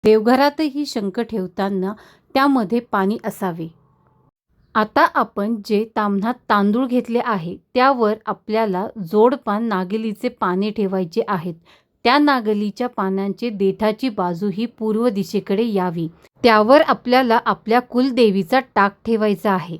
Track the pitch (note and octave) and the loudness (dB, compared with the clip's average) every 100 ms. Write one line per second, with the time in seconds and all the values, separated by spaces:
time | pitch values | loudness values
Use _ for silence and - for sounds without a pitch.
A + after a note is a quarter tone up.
0 | G#3+ A3 G#3+ C4 C#4+ C#4+ D#4 C4+ C#4+ A#3+ | 4 4 4 4 2 0 -4 -4 -6 -4
1 | G3+ G#3 A#3 A3+ F#3 - G3 G3 F#3+ G#3+ | -6 -6 -6 -6 -6 -4 -4 -2 -4 -8
2 | - _ _ C4+ C#4 C4 G3 A#3 A#3+ G#3 | -18 _ _ 0 2 2 0 -2 -2 -2
3 | F#3+ A3+ A3 - F#3+ E3 E3 _ _ _ | 0 -2 -6 -6 -6 -6 -12 _ _ _
4 | _ _ _ _ _ _ _ A3 G#3+ C4+ | _ _ _ _ _ _ _ -2 0 2
5 | E4+ D4 A3 - G3+ A3+ G3+ G#3 A3 - | 2 2 -2 -4 -4 -4 -2 -2 -2 -4
6 | G#3 G3 A3 B3 - G#3 G3+ A3 C4 B3 | -2 -2 -2 -6 -2 2 2 0 0 -2
7 | A#3 A#3 B3 G3+ E3 - _ B3+ C4 B3+ | 0 -4 -2 -4 -6 -12 _ 2 2 4
8 | G#3+ G#3+ - G3+ - G#3+ A3 F3+ G#3 A3+ | 0 -2 -6 -10 -4 -2 0 -2 -4 -10
9 | E3 G#3 A#3 C#4 - G#3 A#3 F#3+ F#3 A3 | -2 4 4 2 -4 -4 -2 -4 -4 -4
10 | A3 G#3 B3 B3 G3 F3+ G#3 G#3+ G3 F#3+ | -6 -4 -6 -4 -2 -2 -2 -2 -2 -2
11 | F3 A3 - F#3+ F3 E3 _ _ _ _ | -4 -4 -4 -4 -6 -12 _ _ _ _
12 | A3+ C#4 D4 C4+ G#3+ G#3+ G#3 - B3 A#3 | 2 4 4 2 0 -2 -2 -4 -6 -4
13 | F#3+ F#3+ G3 F#3+ A#3+ G3+ G3 F#3+ G#3+ G#3+ | -2 -2 -4 -4 -6 0 -2 0 -2 -2
14 | C4 G#3 F3+ E3+ G#3 F3+ A#3 _ A3 G#3+ | -4 -2 -4 -2 -4 -4 -6 _ -2 0
15 | B3 G3+ F#3+ G3+ F#3+ G3 A#3 G3 F3+ F3 | 0 -2 -4 -6 -2 -2 0 -2 -2 -4
16 | E3 _ _ _ A#3+ G#3+ G#3+ C#4+ D#4+ A#3 | -6 _ _ _ 4 4 6 6 4 0
17 | A#3+ B3 B3+ A3+ A#3+ G3+ - A3+ A#3+ A#3+ | 2 2 4 2 0 -4 0 0 0 -2
18 | C4+ B3 A3+ G3 F3+ B3+ C4 - G3 - | 0 4 4 2 0 0 0 0 0 0
19 | - A3 G#3+ G3+ G#3+ F#3 E3 | -4 0 0 0 0 -2 -4